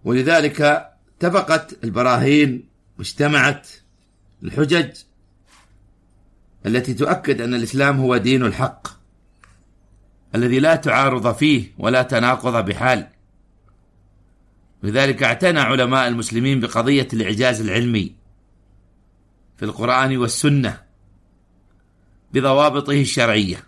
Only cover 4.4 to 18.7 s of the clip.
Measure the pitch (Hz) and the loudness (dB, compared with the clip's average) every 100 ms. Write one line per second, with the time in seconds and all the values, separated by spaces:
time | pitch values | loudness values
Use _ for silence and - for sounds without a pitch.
4.4 | - 95 143 170 147 - - _ _ _ | -10 -4 0 0 0 -8 -20 _ _ _
5.4 | _ _ _ _ _ _ _ _ _ _ | _ _ _ _ _ _ _ _ _ _
6.4 | _ _ 104 120 127 123 143 - - 123 | _ _ -2 -2 -2 -4 -2 -2 -2 -4
7.4 | 117 123 113 135 139 139 131 123 104 131 | -2 -4 -4 0 0 2 2 2 2 2
8.4 | 120 98 127 - - - _ _ _ _ | 0 -2 -6 -6 -18 -18 _ _ _ _
9.4 | _ _ _ _ _ _ _ _ _ 110 | _ _ _ _ _ _ _ _ _ -2
10.4 | 123 127 151 160 151 117 139 127 113 117 | 0 2 2 2 2 0 2 0 -2 0
11.4 | 151 139 98 - 101 127 127 123 120 127 | 2 2 -2 -6 0 0 0 0 0 -2
12.4 | 127 117 95 98 127 123 - _ _ _ | -2 -2 -4 -2 0 0 -4 _ _ _
13.4 | _ _ _ _ _ _ _ _ _ _ | _ _ _ _ _ _ _ _ _ _
14.4 | _ _ _ _ 101 113 139 123 127 117 | _ _ _ _ -4 0 0 0 0 2
15.4 | 180 165 120 131 123 131 123 117 113 113 | 0 2 0 0 0 0 0 -2 -4 -2
16.4 | 131 135 120 113 117 143 127 113 98 104 | 0 0 -2 -2 2 2 0 -2 -2 0
17.4 | 127 113 107 98 120 110 90 - _ _ | 0 0 -2 -2 0 -2 -4 -10 _ _
18.4 | _ _ _ | _ _ _